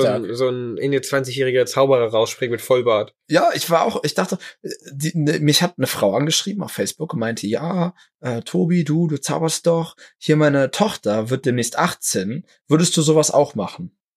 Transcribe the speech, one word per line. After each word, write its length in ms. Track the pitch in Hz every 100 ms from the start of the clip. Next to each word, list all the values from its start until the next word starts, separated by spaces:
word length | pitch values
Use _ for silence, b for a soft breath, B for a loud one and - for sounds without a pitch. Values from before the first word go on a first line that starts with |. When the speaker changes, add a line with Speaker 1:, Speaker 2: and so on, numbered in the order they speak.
Speaker 1:
ein, 0 | 127 104
Speaker 2:
Geburtstag. 120 | 101 120
Speaker 1:
so 120 | 131
ein 280 | 123 120 90
Ende 220 | 139 139
zwanzigjähriger 640 | - 139 127 127 131 127 120
Zauberer 420 | 135 139 131 113
rausspringt 420 | 110 113 - 123
mit 100 | 117
Vollbart. 520 | - 127 117 107 110 _ -
Speaker 2:
Ja, 220 | 156 339
ich 160 | 131 -
war 140 | 165
auch, 200 | 226 -
ich 120 | 147 -
dachte, 240 | 185 185 B B - - -
die, 200 | 139 160
ne, 260 | 170 147 156
mich 220 | 151 143
hat 140 | 175 -
eine 80 | 127
Frau 300 | - 101 95
angeschrieben 480 | 151 151 202 202
auf 80 | -
Facebook 420 | - 202 - -
und 60 | -
meinte, 260 | 113 113 101
„Ja, 480 | 113 160 185 175 b b _
äh, 200 | 127 117
Tobi, 420 | - 180 170 175
du, 240 | 151 156 170
du 140 | 143
zauberst 460 | - 151 160 - 170
doch. 280 | 165 170 - B B
Hier 180 | - 151
meine 360 | 151 139 135
Tochter 580 | - 214 - 107 107 113
wird 160 | 131 127
demnächst 320 | 123 117 -
achtzehn. 640 | 170 - - 104 95 - - b -
Würdest 300 | 156 170 -
du 60 |
sowas 260 | 156 156 151
auch 240 | 135 143
machen? 420 | 110 92 - 87 _ _